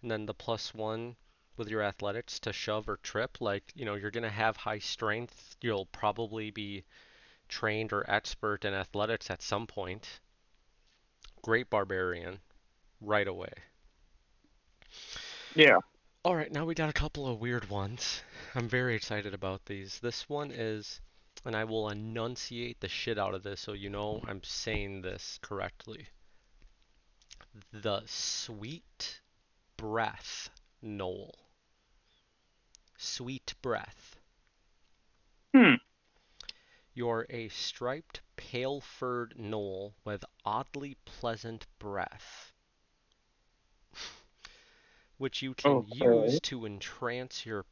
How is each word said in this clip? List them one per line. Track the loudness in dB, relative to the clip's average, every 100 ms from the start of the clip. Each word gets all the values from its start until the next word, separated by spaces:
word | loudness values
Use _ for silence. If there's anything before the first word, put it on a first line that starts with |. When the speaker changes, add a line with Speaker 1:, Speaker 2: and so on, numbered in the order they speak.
Speaker 1:
and | -4
then | -2
the | -4
plus | -4 -2 -2 -4
one | -4 -4 -4 -6 -12 -20 _ _ -10
with | -4
your | 0
athletics | 0 0 -2 -4 -6 -8
to | -6
shove | -4 0 0 -2
or | -6
trip, | -4 -2 -2 -2
like, | -2 -2 -4
you | -8
know, | -4 -2
you're | -4
gonna | -2 -2
have | 2 2 2
high | -2 -4
strength, | -4 -2 0 0 -4 -12 -20 -6
you'll | 0 0 -2
probably | 0 0 2 -2 -4 -6
be | -6 -6 -8 -10 -20 -20 -20 -20 -20 -10
trained | 0 2 2 2
or | 0 4
expert | 2 2 -2 -2 0
in | 0
athletics | -2 -2 0 2 0 -2
at | -6
some | -2 -2 -2
point. | -6 -6 -6 -10 -18 -20 _ _ _ _ _ _ _ _ _ -20 -10
Great | 0 2 4
Barbarian. | 2 2 2 0 -2 -6 -10 -14 -20 _ _ _ -10
Right | 2 4 4
away. | -2 -8 -12 -18 _ -20 _ -20 -20 _ _ _ _ _ _ -20 -16 -12 -12 -10 -12 4
Speaker 2:
Yeah. | 12 12 12 8 _ -20 _
Speaker 1:
All | 2 4
right, | 2
now | 0 0
we |
got | 2 2
a |
couple | 2 0 -2 -2
of | -2
weird | 0 -2 -2
ones. | -2 -2 -4 -4 -4 -8 -16 -8
I'm | -4 0
very | 2 2
excited | 0 -2 -4 -4
about | -4 -4 -4
these. | -6 -10 -8 -6
This | -4 -4 -4
one | -4 -4
is, | -4 -2 -4 -6 -12 -16 -20 -20 -12 -4
and | -2
I |
will | 0 0 0
enunciate | -2 -4 -2 -4 -4 -6 -6 -6 -6
the | -6
shit | -4 -2 0
out | 0
of | -2
this | -6 -8
so | -6
you | -6 -6
know | -4 -2 -4 -6
I'm | -8
saying | -8 -6 -2 -2 -2 -6
this | -6 -8 -10 -12
correctly. | -8 -6 -6 -8 -14 -14 -16 -20 -20 -20 _ -20 -20 -20 _ _ _ _ -20 -20 -20 -20 -18
The | -6 -2 -2 -2
Sweet | -6 -4 -4 -6 -8 -10 -12 -14 -10 -10 -10 -18 _ _ _ _ -8
Breath | -2 0 0 -2 -10 -10 -12 -16 -20 _
Gnoll. | -8 -4 -2 -4 -8 -16 -20 _ _ _ _ _ _ _ _ _ _ _ _ -20 _ -12
Sweet | -8 -6 -6 -8 -8 -4
Breath. | -2 -2 -4 -14 -20 -20 _ _ _ _ _ _ _ _ _ _ _ _ _
Speaker 2:
Hmm. | 12 12 10 4 _ _ _ _ -18 -18 -18 _ -20 _
Speaker 1:
You're | -2 0 2 0
a | -6 -6
striped, | -4 -6 -2 -2 -2 -6 -14 -14 -14
pale-furred | -6 -2 0 -2 -6 -4 -2 0 -2 -6
gnoll | -4 -2 -2 -4 -6 -8
with | -6 -6 -6 _
oddly | 0 0 0 -6 -8 -10 -16
pleasant | -4 -2 -2 -6 -10 -12 -10
breath, | -6 -2 -4 -6 -16 -18 -20 _ _ _ _ _ _ _ _ _ _ _ _ _ _ -14 -14 -14 -20 _ -20 -20 -20 -20 -20 -20 _ -6
which | -4 -2
you | -4
can | 2 6
Speaker 2:
Okay. | 6 4 4
Speaker 1:
use | 8 8 8 4
to | 0 -4 -6
entrance | -6 -8 -4 -4 -2 -4 -8 -4
your | -6 -6